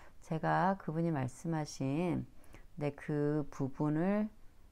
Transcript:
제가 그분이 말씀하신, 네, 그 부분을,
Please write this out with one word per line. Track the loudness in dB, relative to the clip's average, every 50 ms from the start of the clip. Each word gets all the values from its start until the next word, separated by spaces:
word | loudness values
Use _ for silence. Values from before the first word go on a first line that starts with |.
| -14 -16 -16 -16
제가 | -6 -4 -4 0 2 4 4 6 6 4 4 2
그분이 | -2 -2 0 2 2 2
말씀하신, | 2 2 0 -2 -4 -4 -4 -2 0 0 -2 -2 -4 -2 -2 0 2 2 2 2 0 0 -2 -4 -10 -16 -16 -16 -16 -16 -18 -14 -6
네, | -2 -2 -2
그 | -2 -2 -4 -2 0 2 2 4 2 2 0 -2
부분을, | -2 -2 -2 -2 0 0 0 2 2 4 4 4 4 2 0 -2 -4 -10 -16 -18 -18 -20 -20 -20